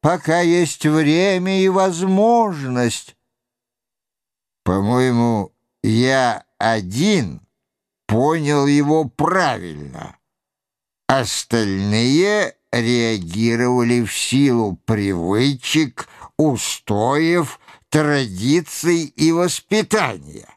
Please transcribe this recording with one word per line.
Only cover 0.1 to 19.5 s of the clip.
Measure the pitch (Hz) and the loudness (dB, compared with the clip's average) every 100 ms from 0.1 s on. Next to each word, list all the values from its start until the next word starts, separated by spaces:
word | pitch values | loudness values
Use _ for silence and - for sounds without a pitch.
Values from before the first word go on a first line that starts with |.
| 175 156 170 | 0 0 2
есть | 175 170 165 - 151 | 2 2 0 0 0
время | 156 147 160 196 185 185 190 | 2 2 2 2 0 0 2
и | 190 | 2
возможность». | 185 190 165 190 190 220 233 214 156 135 123 120 - - _ _ _ _ _ _ _ _ _ _ _ _ _ _ _ - | 2 0 0 0 2 4 4 2 -2 -4 0 0 -2 -12 _ _ _ _ _ _ _ _ _ _ _ _ _ _ _ -2
По-моему, | 95 101 123 127 120 117 113 92 _ _ _ | 0 0 0 2 2 0 -2 -4 _ _ _
я | 107 110 131 135 127 101 - _ | -2 2 2 2 0 -2 -12 _
один | 113 113 90 110 196 196 101 64 _ _ _ _ _ _ - | -2 -2 -4 -2 0 0 -2 -10 _ _ _ _ _ _ -4
понял | 110 139 165 147 147 139 | 0 2 0 0 0 2
его | 143 143 156 147 | 2 2 0 -2
правильно. | - 160 185 165 107 87 73 71 65 - - _ _ _ _ _ _ _ _ - | -2 0 2 0 -2 -8 -12 -14 -14 -16 -20 _ _ _ _ _ _ _ _ -2
Остальные | 135 110 - - 117 104 95 101 107 120 147 196 208 170 - _ | 0 0 -6 -2 0 0 -2 0 0 2 2 2 0 -2 -8 _
реагировали | 120 117 120 117 110 85 95 117 117 123 123 120 123 | -2 0 0 0 -2 -4 -2 0 2 0 2 2 0
в | 107 - | -2 -4
силу | - 131 143 120 110 90 - | -2 2 2 2 -2 -4 -2
привычек, | 107 98 90 85 104 135 131 - 151 147 - - - - - | 0 0 -2 -2 0 0 -2 -2 0 -2 -6 -16 -16 -10 0
устоев, | 156 123 - - - 104 113 143 160 175 139 - - - _ | 0 0 -6 -10 -4 -2 0 0 0 0 -2 -10 -20 -20 _
традиций | 151 151 143 123 92 117 160 160 - 165 170 156 | 0 0 0 -2 -4 0 0 0 -4 0 0 -2
и | - 156 | -2 0
воспитания. | 165 180 | 2 0